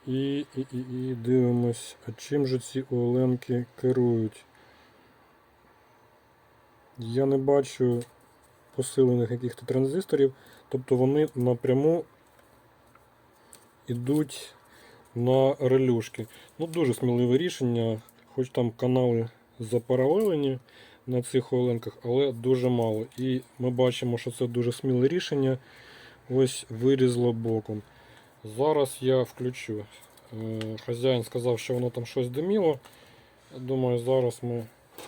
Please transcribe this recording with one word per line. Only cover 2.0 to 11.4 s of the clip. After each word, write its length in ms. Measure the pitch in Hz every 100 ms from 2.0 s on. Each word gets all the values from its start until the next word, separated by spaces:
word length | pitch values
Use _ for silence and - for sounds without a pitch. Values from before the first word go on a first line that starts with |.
| -
а 40 | 113
чим 300 | - 143 131
же 120 | 127
ці 220 | - 131 131
У 60 | 123
Л 220 | 120 123
М-ки 480 | 127 123 - 123 123 -
керують. 640 | 127 127 123 117 110 - - _ - - _ _ _ _ _ _ _ _ _ _ _ _ _ _ _ _ _ _ _ _ _ -
Я 280 | 113 120 135
не 120 | 139
бачу 640 | 135 143 135 - 123 120 120 _ _ _ _ _ _ -
посилених 560 | 131 - 127 123 113
яких-то 340 | 120 120 - -
транзисторів, 680 | 127 135 165 190 143 135 - - - -
тобто 260 | 131 127 123
вони 320 | 131 147 156
напряму 680 | 131